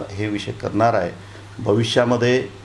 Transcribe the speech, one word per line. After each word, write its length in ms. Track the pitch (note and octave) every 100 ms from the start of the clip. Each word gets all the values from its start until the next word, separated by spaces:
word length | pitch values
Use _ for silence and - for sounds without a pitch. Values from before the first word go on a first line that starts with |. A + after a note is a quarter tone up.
| -
हे 160 | G2 G#2+
विषय 240 | G#2 -
करणार 420 | - G2 G#2 A#2
आहे. 180 | A2 F2 - - - - -
भविष्यामध्ये 880 | A2 G#2+ A#2 C3 A#2+ A#2+ A#2+ B2+ C3+ -